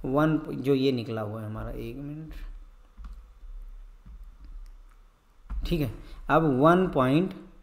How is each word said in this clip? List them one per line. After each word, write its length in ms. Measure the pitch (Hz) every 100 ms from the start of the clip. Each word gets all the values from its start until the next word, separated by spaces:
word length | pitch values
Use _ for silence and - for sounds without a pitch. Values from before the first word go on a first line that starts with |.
| 139
वन, 320 | 135 160 151
जो 360 | - 143 127
ये 180 | 139 135
निकला 300 | 123 110 110
हुआ 200 | 104 110
है 60 | 107
हमारा, 240 | 107 110
एक 260 | 120 117 127
मिनट, 360 | 143 151 156 - - - - - - - - - - - - - - - - - - - - - - - - - - - - _ _ - - - -
ठीक 160 | 170
है। 100 | 135 - - - -
अब 300 | 143 160 127
वन 280 | 151 180 185
पॉइंट 460 | 151 127 143 190 - - -